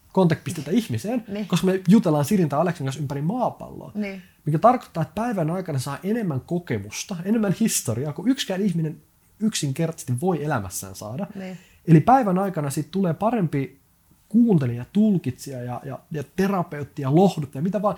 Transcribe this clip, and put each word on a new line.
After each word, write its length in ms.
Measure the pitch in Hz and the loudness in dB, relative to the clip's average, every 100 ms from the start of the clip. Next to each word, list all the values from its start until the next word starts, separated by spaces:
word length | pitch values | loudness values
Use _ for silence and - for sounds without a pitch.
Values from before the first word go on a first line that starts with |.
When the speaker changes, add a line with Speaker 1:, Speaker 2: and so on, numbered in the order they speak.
| _ | _
Speaker 1:
kontaktipistettä 580 | 190 175 156 - 170 143 | 2 2 2 -4 -8 -2
ihmiseen, 540 | 226 - 117 202 247 214 | 0 0 -4 -4 -6 -6
Speaker 2:
Niin. 180 | 202 202 | -8 -2
Speaker 1:
koska 180 | 175 185 | 0 2
me 140 | 190 - | 2 6
jutellaan 360 | 214 170 151 | 6 6 2
Sirin 240 | 135 208 160 | 2 2 2
tai 120 | 143 | 2
Alexan 240 | 175 - | 0 -2
kanssa 160 | 135 135 | -4 -4
ympäri 220 | 139 139 | -6 -4
maapalloa. 680 | 156 254 196 - 65 50 - | -2 -2 -4 -6 -12 -14 -12
Speaker 2:
Niin. 280 | 208 202 190 - _ 147 | -8 -8 -10 -18 _ -4
Speaker 1:
Mikä 120 | 156 | 4
tarkoittaa, 440 | 226 247 - 170 | 6 4 0 -6
että 120 | 156 208 | -6 -4
päivän 280 | 240 196 156 | -4 -2 -2
aikana 280 | 190 175 135 | -2 -4 -4
saa 200 | 143 139 | -4 -4
enemmän 380 | 190 233 190 131 | -2 -2 -2 -4
kokemusta, 760 | - 175 - 110 101 - - 170 | -4 -6 -4 -6 -6 -10 -10 -6
enemmän 300 | 185 233 202 - | -2 0 2 2
historiaa 520 | 226 - - 113 147 | 0 0 -2 -4 -4
kuin 160 | 143 202 | -4 -2
yksikään 320 | 269 - 185 | -2 -2 -2
ihminen 400 | 208 165 156 165 _ _ _ - | 0 0 -2 -6 _ _ _ -6
yksinkertaisesti 800 | 214 - 143 135 160 - - 123 | -4 -2 -2 -2 -4 -4 -4 -2
voi 240 | 180 156 | 0 0
elämässään 500 | 151 131 95 - 95 | -2 -4 -4 -8 -12
saada. 320 | 95 107 135 202 | -12 -12 -10 -10
Speaker 2:
Niin. 240 | 190 185 180 - _ - | -10 -14 -14 -20 _ 6
Speaker 1:
Eli 120 | 160 | 6
päivän 380 | 180 269 208 180 | 8 6 4 2
aikana 320 | 196 165 143 | 0 -2 -4
siitä 200 | 156 143 | -4 -4
tulee 240 | 190 180 | -2 -2
parempi 640 | 151 214 240 160 143 135 - _ _ _ _ _ | 0 0 0 0 -2 -4 -8 _ _ _ _ _
kuuntelija, 560 | 226 240 170 123 120 123 | 4 6 4 2 -4 -2
tulkitsija 720 | 202 214 185 127 - 139 127 | 2 4 2 -2 -6 -10 -10
ja, 180 | 123 123 | -8 -8
ja, 140 | 139 123 _ | -10 -12 _
ja 140 | 151 139 - | -10 -6 -2
terapeutti 680 | 190 196 165 147 143 - | 0 0 -4 -8 -10 -4
ja 120 | 131 | 2
lohduttaja, 480 | 151 190 - 139 135 | 6 6 4 -6 -4
mitä 200 | 185 202 | -2 0
vaan. 140 | 202 | -2